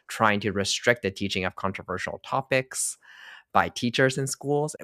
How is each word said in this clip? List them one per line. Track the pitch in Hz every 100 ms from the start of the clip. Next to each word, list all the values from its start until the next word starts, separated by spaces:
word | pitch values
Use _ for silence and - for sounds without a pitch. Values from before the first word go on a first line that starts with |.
| -
trying | - 110 104
to | 107
restrict | 95 98 - - 117
the | 98
teaching | 98 101 98
of | 92
controversial | - 98 95 - 92 - -
topics | - 135 - 135 131 - - - - - - - _
by | 98 87
teachers | - 120 120 131 131
in | 135
schools, | - 139 143 151 -